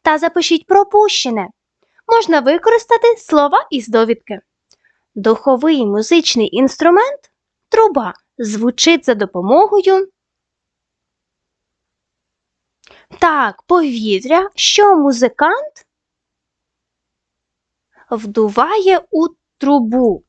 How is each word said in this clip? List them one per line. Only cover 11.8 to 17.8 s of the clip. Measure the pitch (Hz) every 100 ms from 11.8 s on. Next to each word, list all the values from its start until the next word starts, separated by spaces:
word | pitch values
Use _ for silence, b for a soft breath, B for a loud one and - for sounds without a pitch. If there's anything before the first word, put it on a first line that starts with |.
| _ _ _ _ _ _ _ _ _ _ _ b b -
Так, | 339 302 226 -
повітря, | - 349 302 233 214 190 254 330 392
що | - - - 415
музикант | 359 277 240 247 - 302 466 605 _ _ _ _ _ _ _ _ _ _ _ _ _ _ _ _ _ _ _ _ _